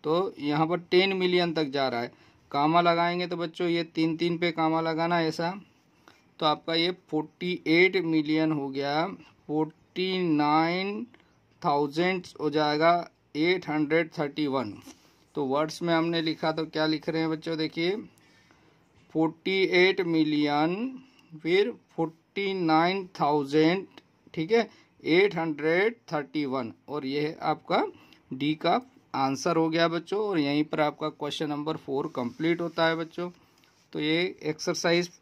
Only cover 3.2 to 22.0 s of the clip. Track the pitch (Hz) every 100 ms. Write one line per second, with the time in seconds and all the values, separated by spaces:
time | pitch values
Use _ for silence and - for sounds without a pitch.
3.2 | 175 175 170 - 175 170 165 - 160 160
4.2 | 170 170 175 165 160 160 165 160 170 175
5.2 | 160 156 170 196 - _ _ _ - _
6.2 | _ - 156 147 - 165 170 180 _ 156
7.2 | 156 _ 180 175 - 165 185 190 165 160
8.2 | 147 156 156 151 139 135 139 151 180 -
9.2 | - _ - 151 156 _ _ - 185 185
10.2 | 180 151 147 156 165 180 196 214 247 _
11.2 | _ _ _ _ 143 143 147 147 180 185
12.2 | - - 151 151 151 151 165 175 170 _
13.2 | _ 143 165 185 175 151 147 160 160 -
14.2 | 143 143 147 135 113 151 - - _ _
15.2 | _ - 135 139 156 - 175 165 165 170
16.2 | 160 151 160 156 160 156 156 156 175 160
17.2 | 160 160 165 160 156 165 170 214 - _
18.2 | _ _ _ _ _ _ _ _ _ 156
19.2 | 160 160 180 190 175 180 185 190 175 160
20.2 | 156 147 147 147 160 190 254 262 - _
21.2 | _ 156 165 185 233 208 _ -